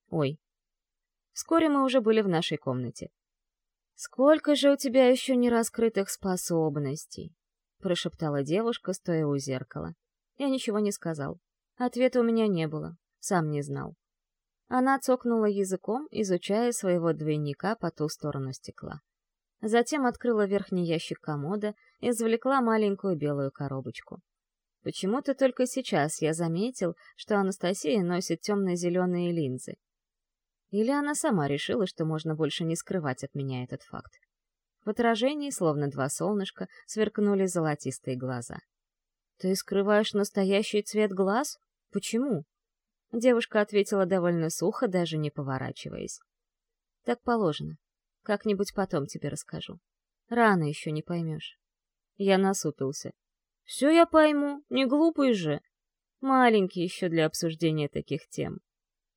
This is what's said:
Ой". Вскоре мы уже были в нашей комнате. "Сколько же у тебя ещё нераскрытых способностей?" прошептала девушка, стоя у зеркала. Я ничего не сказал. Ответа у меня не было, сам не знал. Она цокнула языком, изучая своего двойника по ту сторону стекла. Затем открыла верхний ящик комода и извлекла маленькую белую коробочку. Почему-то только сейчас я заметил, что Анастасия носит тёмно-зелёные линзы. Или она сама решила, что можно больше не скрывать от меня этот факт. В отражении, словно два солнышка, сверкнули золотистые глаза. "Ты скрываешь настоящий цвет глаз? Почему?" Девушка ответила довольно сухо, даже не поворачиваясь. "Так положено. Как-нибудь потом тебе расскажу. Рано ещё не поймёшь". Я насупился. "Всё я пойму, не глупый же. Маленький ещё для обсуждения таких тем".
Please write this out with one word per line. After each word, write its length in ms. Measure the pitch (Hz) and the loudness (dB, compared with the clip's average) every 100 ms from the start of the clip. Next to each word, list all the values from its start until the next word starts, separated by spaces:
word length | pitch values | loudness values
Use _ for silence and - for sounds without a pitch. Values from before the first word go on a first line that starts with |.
| _ | _
Ой". 280 | 165 135 156 _ _ _ _ _ _ _ _ _ | -2 -2 -2 _ _ _ _ _ _ _ _ _
Вскоре 360 | - - 330 320 | -14 0 2 4
мы 160 | 285 | 2
уже 160 | 262 262 | 2 2
были 200 | 214 220 | 2 2
в 80 | 196 | 2
нашей 300 | 165 - 156 | 0 0 -4
комнате. 520 | - 127 123 - - _ _ _ _ _ _ _ _ | -4 -4 -6 -8 -14 _ _ _ _ _ _ _ _
"Сколько 600 | - - - 269 311 294 | -20 -10 2 4 4 4
же 180 | 285 277 | 4 4
у 40 | 285 | 4
тебя 320 | 277 247 254 | 2 6 6
ещё 260 | 262 - | 6 2
нераскрытых 760 | 254 240 233 233 - 226 208 196 | 2 2 2 0 0 0 0 -2
способностей?" 1200 | - 190 180 - 170 156 147 139 151 - - 165 - _ _ _ _ | -4 -4 -2 0 0 0 0 -4 -6 -10 -14 -14 -16 _ _ _ _
прошептала 640 | 190 175 175 - 160 143 | -2 -2 -4 -4 -2 -2
девушка, 500 | 139 175 233 233 - | 0 0 0 -4 -6
стоя 340 | 185 - 165 151 | -6 -2 0 0
у 100 | 143 | -2
зеркала. 580 | 135 131 - - 160 170 _ _ _ - | -2 -6 -8 -10 -10 -12 _ _ _ -6
Я 100 | 277 | -2
ничего 300 | 262 - 208 | -2 -2 0
не 120 | 208 | 0
сказал. 480 | 196 165 160 143 170 _ _ _ - | -2 -6 -6 -6 -8 _ _ _ -4
Ответа 440 | 247 240 254 247 | -4 2 2 4
у 20 | |
меня 260 | 233 226 220 | 2 2 2
не 180 | 175 160 | 2 -2
было, 300 | 151 160 170 _ _ | -4 -8 -12 _ _
сам 320 | - 180 156 | -2 0 0
не 120 | 147 | -2
знал. 320 | 147 139 - - _ _ _ _ _ _ - | -4 -6 -8 -14 _ _ _ _ _ _ -4
Она 300 | 254 262 269 | 0 2 2
цокнула 460 | - 247 240 233 | 2 0 2 2
языком, 640 | 214 196 190 185 - 233 302 | 2 2 0 -4 -4 -4 -4
изучая 600 | - 202 180 - 208 240 | -4 0 0 0 0 0
своего 400 | 240 190 175 165 | 0 0 2 2
двойника 640 | 156 151 151 147 143 190 220 | 0 -2 -2 -2 -4 -4 -4
по 140 | 170 | -4
ту 180 | - 156 | -4 -4
сторону 440 | - 147 143 135 | -4 -6 -6 -8
стекла. 480 | 131 - - 76 151 - _ _ _ _ _ 214 | -10 -16 -16 -14 -14 -16 _ _ _ _ _ 0
Затем 380 | 233 240 302 | 2 2 0
открыла 400 | 247 240 240 220 | -2 -2 -2 0
верхний 420 | 202 196 196 185 170 | 2 0 -2 -2 0
ящик 340 | 165 - 165 | -2 -4 -8
комода 540 | - 147 143 208 208 214 _ _ | -6 -4 -4 -4 -4 -8 _ _
и 100 | 240 | -4
извлекла 500 | 233 226 226 254 269 | 0 0 0 0 2
маленькую 560 | 233 220 214 202 196 165 | 2 2 2 0 -2 -2
белую 340 | 147 143 139 | 0 -2 -4
коробочку. 680 | - 139 135 131 - - - - _ _ _ _ _ | -4 -6 -6 -8 -12 -16 -20 -20 _ _ _ _ _
Почему-то 520 | - - 185 247 285 | -10 -6 -2 -2 -2
только 320 | 262 262 - 254 | 2 2 2 -2
сейчас 540 | - 254 170 147 - | -2 -2 0 0 0
я 140 | 151 | 0
заметил, 640 | 160 165 165 226 262 175 - - - | 0 0 0 -2 -2 -4 -4 -14 -14
что 220 | - 208 | -2 0
Анастасия 640 | 190 196 175 202 302 233 | 0 0 -2 -2 0 0
носит 400 | 175 175 185 165 | 0 -2 -2 -4
тёмно-зелёные 880 | - 202 190 175 175 180 180 175 175 | -2 -2 0 0 0 0 0 0 -2
линзы. 440 | 170 139 127 - - _ _ _ _ _ _ _ _ _ | -2 -2 -4 -10 -18 _ _ _ _ _ _ _ _ _
Или 220 | 196 220 | -2 0
она 240 | 285 285 | 0 -2
сама 340 | 294 320 202 143 | -2 0 2 2
решила, 380 | 143 - 233 185 | -2 -2 -2 -2
что 180 | - | -2
можно 300 | 160 156 160 | -4 -2 -4
больше 300 | 156 156 - | -2 -2 -2
не 120 | 165 165 | -4 -4
скрывать 480 | - 196 147 127 | -4 -4 -2 -4
от 100 | 139 | -8
меня 300 | 143 139 127 | -6 -6 -6
этот 180 | 127 139 | -8 -10
факт. 280 | - - - - _ _ _ _ _ _ | -12 -16 -16 -20 _ _ _ _ _ _
В 60 | - | -6
отражении, 580 | 214 233 226 254 302 285 | 0 2 2 0 -2 -6
словно 400 | - 170 147 143 | -2 0 2 -2
два 220 | 139 135 | -2 -4
солнышка, 580 | - 170 208 190 - 185 - - | -2 -2 -2 -4 -8 -12 -14 -10
сверкнули 600 | 214 214 214 208 202 190 | -2 -2 0 2 2 0
золотистые 720 | 175 160 147 135 - - 127 | 0 0 -2 -4 -8 -6 -6
глаза. 400 | 131 123 120 - - _ _ _ _ _ _ _ | -4 -6 -8 -14 -18 _ _ _ _ _ _ _
"Ты 180 | 190 190 | -2 -2
скрываешь 560 | - 202 196 208 214 | -2 0 4 4 4
настоящий 720 | 202 202 - 190 196 214 208 | 0 0 0 2 2 2 -2
цвет 280 | 208 208 214 | -2 0 0
глаз? 460 | 190 190 220 302 - _ _ _ | 2 0 0 -2 -8 _ _ _
Почему?" 540 | 202 - 226 285 175 - _ _ _ _ _ _ | -8 -4 -2 0 -2 -4 _ _ _ _ _ _
Девушка 500 | 240 247 233 233 214 | 0 2 2 2 0
ответила 420 | 208 208 196 202 | 2 2 2 2
довольно 460 | 185 190 175 170 160 | 2 2 2 2 0
сухо, 380 | - 170 - 208 | -2 -2 0 0
даже 280 | 180 170 156 | 0 0 -2
не 140 | 151 | -4
поворачиваясь. 880 | - 135 131 127 127 - - - - _ _ _ _ _ _ _ _ | -4 -6 -4 -6 -10 -12 -10 -10 -12 _ _ _ _ _ _ _ _
"Так 180 | - 247 | -6 -4
положено. 560 | - 233 185 147 151 160 _ _ _ _ | -2 0 0 -2 -6 -14 _ _ _ _
Как-нибудь 480 | - 208 214 196 202 | -4 -2 0 -2 -2
потом 320 | - 190 160 143 | -4 -2 -2 -4
тебе 220 | - 147 | -6 -8
расскажу. 500 | 151 - 160 - 170 _ _ _ _ - | -8 -10 -12 -12 -16 _ _ _ _ -4
Рано 360 | 233 226 190 | 2 4 4
ещё 260 | 147 156 165 | 2 -2 -6
не 120 | 151 | -6
поймёшь". 560 | - 175 160 156 - - _ _ _ _ _ - | -4 -6 -4 -6 -10 -20 _ _ _ _ _ -2
Я 220 | 196 190 | 2 4
насупился. 720 | 196 196 156 - 135 147 - - _ _ _ _ | 4 0 -2 -4 -4 -6 -10 -16 _ _ _ _
"Всё 260 | - - 277 | -16 0 4
я 160 | 330 339 | 6 8
пойму, 560 | 311 302 294 285 285 - | 8 6 4 -2 -4 -4
не 160 | 247 262 | 0 2
глупый 480 | 294 330 320 269 | 4 2 4 4
же. 260 | 214 160 147 - _ _ _ _ _ | 2 0 -4 -6 _ _ _ _ _
Маленький 640 | 269 262 247 214 185 180 | 2 6 6 6 2 -2
ещё 260 | 175 - 180 | -6 -4 -2
для 180 | 165 156 | 2 0
обсуждения 640 | - 170 160 165 156 147 | 0 -4 -2 0 0 -2
таких 380 | - - 139 - | -4 -6 -8 -8
тем". 320 | - 165 180 - _ _ _ _ | -8 -8 -10 -16 _ _ _ _